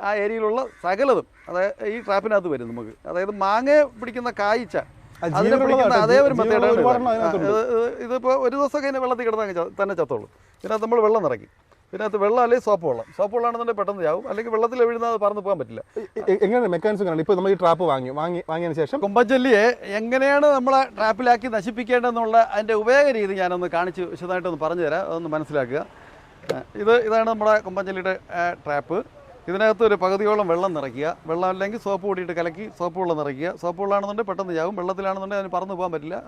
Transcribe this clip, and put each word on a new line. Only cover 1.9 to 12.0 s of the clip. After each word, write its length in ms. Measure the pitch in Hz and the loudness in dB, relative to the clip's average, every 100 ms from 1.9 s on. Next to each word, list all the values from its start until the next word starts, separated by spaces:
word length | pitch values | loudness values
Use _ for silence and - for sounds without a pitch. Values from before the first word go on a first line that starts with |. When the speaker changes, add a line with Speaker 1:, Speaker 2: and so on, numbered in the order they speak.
| 226 | -6
Speaker 1:
ഈ 20 | 202 | -2
ട്രാപ്പിനകത്ത് 440 | 196 214 202 175 | -2 2 0 0
വരും 180 | 131 117 | -4 -6
നമുക്ക്. 200 | 117 110 110 - | -10 -12 -14 -8
അതായത് 240 | 170 196 208 | -6 -4 -2
മാങ്ങ 340 | 190 220 269 302 285 220 | 0 2 4 4 4 -2
പിടിക്കുന്ന 340 | 247 240 240 214 | -10 -6 -6 -2
കായ്ച്ച 340 | 202 233 220 208 | 0 0 0 -6
Speaker 2:
ആ, 480 | - - - - 170 | -6 -12 -20 -8 -2
Speaker 1:
അതിനെ 180 | 165 | 2
Speaker 2:
ജീവനുള്ളതാ 220 | 226 262 269 | 4 4 4
Speaker 1:
പിടിക്കുന്ന 280 | 262 220 226 | 4 6 6
Speaker 2:
കേട്ടോ. 120 | 220 | 6
Speaker 1:
അതേ 100 | 262 277 | 6 6
ഒരു 60 | |
Speaker 2:
ജീവനുള്ള 80 | 247 | 4
Speaker 1:
മെത്തേഡാണ് 320 | 220 214 214 | 2 4 4
ഇത്. 60 | 233 | 4
Speaker 2:
ഒരുപാടെണ്ണം 320 | 240 247 247 | 4 4 2
Speaker 1:
ആ, 20 | 226 | 0
Speaker 2:
അതിനകത്തുണ്ട്. 360 | 170 185 196 | 0 0 2
Speaker 1:
ഇത്, 100 | 214 247 226 | 2 2 0
ഇത്, 260 | 240 - 233 | -2 -4 -6
ഇതിപ്പോ 240 | 254 254 262 254 | -2 0 2 2
ഒരു 80 | 277 | 0
ദിവസമൊക്കെ 340 | 285 294 277 | 0 0 -2
ഇതിനെ 140 | 262 254 | -2 -2
വെള്ളത്തിൽ 220 | 240 233 | 0 0
കിടന്ന് 160 | 220 208 | -2 -2
അങ്ങ് 120 | 175 | -2
ച-, 100 | 185 190 | -4 -2
തന്നെ 140 | 196 175 | -2 0
ചത്തോളും. 300 | 147 117 107 _ _ _ | -2 -4 -8 _ _ _
ഇതിനകത്ത് 220 | - 220 226 | -4 -4 0
നമ്മൾ 140 | 240 214 | 4 4
വെള്ളം 160 | 220 156 | 4 2
നിറയ്ക്കും. 260 | 113 - _ _ _ _ | -2 -8 _ _ _ _
ഇതിനകത്ത് 260 | 190 | -8